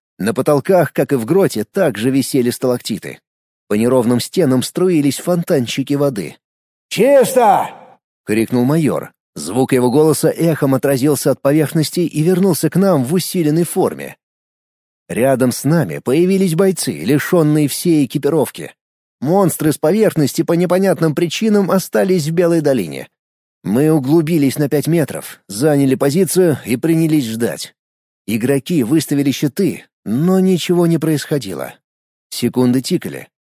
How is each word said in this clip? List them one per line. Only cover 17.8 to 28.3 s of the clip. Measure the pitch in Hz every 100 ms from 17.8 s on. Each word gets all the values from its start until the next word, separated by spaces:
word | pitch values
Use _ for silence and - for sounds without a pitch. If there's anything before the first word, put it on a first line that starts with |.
| 180 156 135
экипировки. | 147 143 156 120 - 73 - _ _ _ _
Монстры | 127 190 180 - 160
с | 139
поверхности | 156 202 208 160 139 -
по | 165
непонятным | 170 180 180 196 160 160 139
причинам | 170 - 220 208 180
остались | 190 - 220 196 185 147
в |
Белой | 165 170 170
долине. | 143 135 85 67 - _ _ _ _ _
Мы | 90 110 151
углубились | 156 131 165 151 170 139 -
на | 147
пять | 143 143
метров, | 170 147 71 - - _
заняли | 101 151 143 139 131
позицию | 139 147 180 180 180 135 -
и | 120
принялись | 160 165 160 151 117
ждать. | 110 113 71 - _ _ _ _ _
Игроки | -